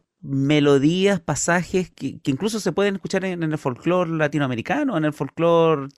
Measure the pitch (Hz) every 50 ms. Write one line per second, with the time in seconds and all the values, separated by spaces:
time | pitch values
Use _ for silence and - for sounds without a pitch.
0 | _ _ _ _ - 143 139 135 135 139 151 151 143 147 143 139 131 151 170 185
1 | 190 202 202 175 - - 151 - - - 170 180 165 - - 185 180 - _ -
2 | - 139 - - - - 135 131 185 214 214 220 180 185 160 - 196 202 196 190
3 | - 175 - 190 185 190 180 175 165 156 151 151 - 143 123 113 - 156 175 180
4 | 180 165 165 160 156 147 143 151 147 131 127 113 110 - 180 285 302 269 220 160
5 | 156 151 147 - 151 135 - - 165 170 170 165 165 160 160 139 135 139 -